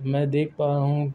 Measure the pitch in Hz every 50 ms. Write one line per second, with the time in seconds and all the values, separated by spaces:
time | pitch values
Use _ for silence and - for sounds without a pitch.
0 | 135 131 135 139 147 139 139 147 151 156 - - 147 143 143 143 139 143 147 147
1 | 147 139